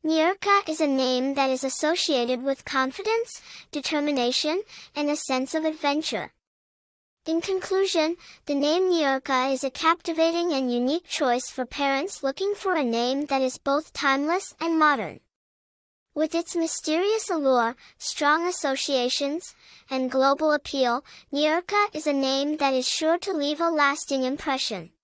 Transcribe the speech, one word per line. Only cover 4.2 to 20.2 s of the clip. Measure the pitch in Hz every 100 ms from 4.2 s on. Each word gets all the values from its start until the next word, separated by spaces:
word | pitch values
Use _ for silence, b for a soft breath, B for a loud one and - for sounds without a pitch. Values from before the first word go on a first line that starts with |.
| 247 254 302 339 427 B B -
and | 294
a | 294
sense | - 254 269
of | 320 311
adventure. | 311 294 285 311 208 156 _ _ _ _ _ _ _ _ _ -
In | 330
conclusion, | 330 381 359 381 392 339 311 349 B B -
the | 285
name | 285 330 370
Niurka | 349 285 269 - 262 262
is | 262
a | 269
captivating | - 320 339 - 320 330 339 349
and | 277 262
unique | 240 247 320 -
choice | - 269 240 -
for | - 254
parents | - 277 269 349 -
looking | 269 269 392 403
for | 381
a | 349
name | 254 226 240 277 294
that | 269
is | 262 -
both | - 277 311
timeless | - 294 269 294 359 - -
and | 330 320
modern. | 302 269 175 - _ _ _ _ _ _ _ _ _ -
With | 311
its | 330 339 339
mysterious | 330 - - 311 392 440 427
allure, | 339 269 254 226 247 B B
strong | - - 285 311 349
associations, | 359 285 269 - 269 247 - 285 311 - B B B B
and | 262 262
global | 262